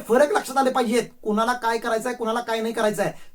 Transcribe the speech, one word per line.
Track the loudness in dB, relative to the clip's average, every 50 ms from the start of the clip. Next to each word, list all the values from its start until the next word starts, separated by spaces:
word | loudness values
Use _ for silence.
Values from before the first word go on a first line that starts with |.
| 2
फरक | 2 4 6 6 4 4
लक्षात | -2 -2 -2 0
आले | 2 2 2
पाहिजेत, | 2 2 0 2 2 0 0 -2 -10 -8 -4
कुणाला | -2 0 0 2 0 0
काय | 0 0 -2 -2
करायचंय, | 0 -2 0 -2 0 -2 -4 -4
कुणाला | -4 -4 -2 -2 -2
काय | -2 -2 -4 -2
नाही | -2 -2 -2
करायचंय. | 0 0 0 0 0 -2 -2 -2 -6 -16 -16 -14